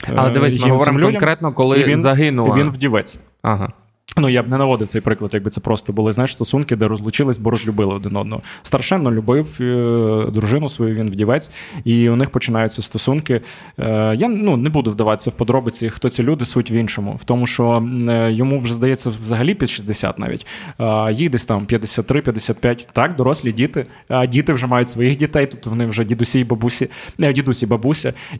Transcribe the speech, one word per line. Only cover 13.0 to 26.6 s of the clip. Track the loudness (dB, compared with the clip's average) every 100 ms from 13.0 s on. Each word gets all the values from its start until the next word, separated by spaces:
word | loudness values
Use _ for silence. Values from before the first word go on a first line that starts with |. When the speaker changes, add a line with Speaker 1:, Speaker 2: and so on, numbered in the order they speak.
| 0 0 0 -2 -4 -20 -16 -8
Speaker 2:
Е, | -2 0 2 2
я, | 0
ну, | 0 0 2
не | 0
буду | 0 0
вдаватися | 0 0 0 -2
в |
подробиці, | -2 0 0 0 -4 -6
хто | -2 -2
ці | 0
люди, | 0 0 0
суть | 0 0
в |
іншому. | 0 0 -2 -6 -6
В |
тому, | -2 0 0
що, | 2 2
м, | 2 0 -2 0
е, | 2 2
йому | 2 0 0
вже, | -2
здається, | 0 0 0 -2 -6
взагалі | -4 0 0 0
під | -2
шістдесят | -4 -6 -4 -4 -4
навіть. | -6 -8 -12 -16 -14 -4
А, | 0 0 0
їй | 0 0
десь | 0 -2
там | -2 0
п'ятдесят | -2 -2 -4 0
три, | 0
п'ятдесят | 0 -4 -4 -2
п'ять. | -2 -2 -4
Так, | 0 0 2
дорослі | 0 0 -2
діти, | -2 -2 -2 -8 -12 -4
а | 0 2
діти | 2 2
вже | 0 2
мають | 2 2
своїх | 2 0 2
дітей, | 0 2 0
тобто | -4 -6
вони | -2 -2
вже | 0 0
дідусі | 0 2 2
і |
бабусі, | 2 0